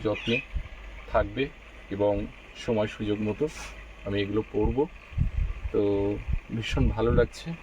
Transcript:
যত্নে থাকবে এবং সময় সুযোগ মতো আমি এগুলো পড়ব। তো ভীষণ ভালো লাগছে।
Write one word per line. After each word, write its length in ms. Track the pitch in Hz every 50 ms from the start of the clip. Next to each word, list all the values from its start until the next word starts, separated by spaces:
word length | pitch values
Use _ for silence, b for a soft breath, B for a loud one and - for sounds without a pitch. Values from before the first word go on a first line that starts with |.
| -
যত্নে 360 | 107 104 - - 226 233 170 - - - - - - - - - - - - - - -
থাকবে 360 | 110 104 101 107 127 139 - - - - - - - - -
এবং 360 | 101 98 101 104 101 107 110 120 - - - - - - -
সময় 200 | 123 113 107 107
সুযোগ 340 | - - - 107 104 104 107
মতো 280 | 107 107 101 - 147 156 - - - - - - - - - - -
আমি 160 | 101 101 101
এগুলো 220 | 101 98 101 110 - - -
পড়ব। 340 | 104 107 113 117 135 151 - - - - - - - - - - - - - - - - - -
তো 420 | 107 101 101 101 98 101 101 104 - - - - - - - -
ভীষণ 320 | 117 107 - - - 123 110
ভালো 240 | 107 113 113 120 120
লাগছে। 400 | 127 120 - - - - 165 165 -